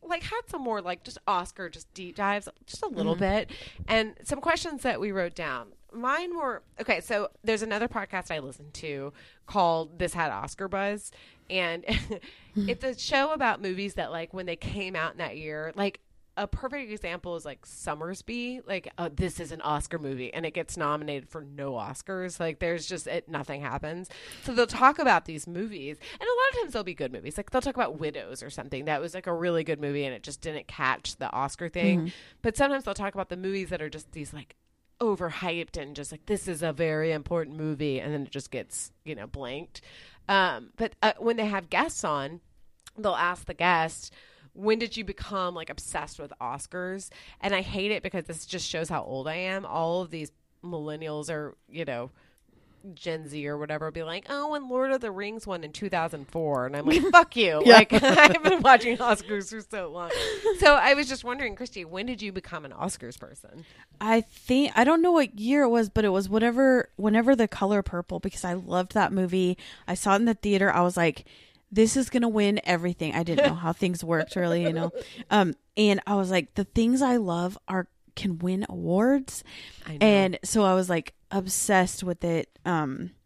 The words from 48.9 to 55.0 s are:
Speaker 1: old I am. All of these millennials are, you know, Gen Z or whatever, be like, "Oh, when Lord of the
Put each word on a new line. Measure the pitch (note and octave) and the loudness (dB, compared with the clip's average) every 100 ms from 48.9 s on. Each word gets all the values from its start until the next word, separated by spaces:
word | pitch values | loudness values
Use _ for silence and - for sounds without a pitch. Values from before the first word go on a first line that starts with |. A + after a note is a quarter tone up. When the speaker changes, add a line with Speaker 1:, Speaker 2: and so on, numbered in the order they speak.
| D#3 | -6
Speaker 1:
old | - C3 C#3 | -6 -8 -6
I | E3 | -6
am. | F#3 F#3+ G3+ | -6 -6 -6
All | D#3 E3 F3 | -4 -2 -2
of | E3+ | -4
these | D#3+ D3 - _ _ | -8 -12 -14 _ _
millennials | F3 E3+ D3+ D3+ D#3+ D3+ D3+ | -10 -8 -8 -8 -8 -8 -6
are, | D3+ D3 - _ | -8 -8 -14 _
you | D3+ | -10
know, | D3+ A#2+ C3 - _ _ _ _ _ _ G3 | -8 -6 -8 -14 _ _ _ _ _ _ -20
Gen | E3+ F3 D#3+ D3+ | -12 -8 -8 -8
Z | D3+ C#3+ | -8 -6
or | D3 | -6
whatever, | D3+ D3+ D#3 | -6 -6 -6
be | D#3 | -8
like, | D#3+ F3 - | -8 -10 -8
"Oh, | C#4+ D4 | -6 -4
when | D4 C4 | -6 -4
Lord | B3+ C4+ | -2 0
of | |
the | C4 | -2